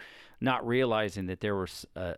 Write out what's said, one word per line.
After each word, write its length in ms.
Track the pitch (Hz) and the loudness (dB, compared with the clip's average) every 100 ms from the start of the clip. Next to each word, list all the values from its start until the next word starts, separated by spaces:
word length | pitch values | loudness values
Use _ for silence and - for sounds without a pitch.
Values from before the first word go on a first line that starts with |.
| - - - - | -10 -20 -20 -2
not 260 | 127 127 120 | 0 2 2
realizing 600 | 127 127 110 104 98 92 | 2 4 2 0 -2 -4
that 160 | 92 | -2
there 140 | 107 98 | 0 0
was 300 | 90 - - - | -2 -6 -12 -8
a, 200 | 90 | -6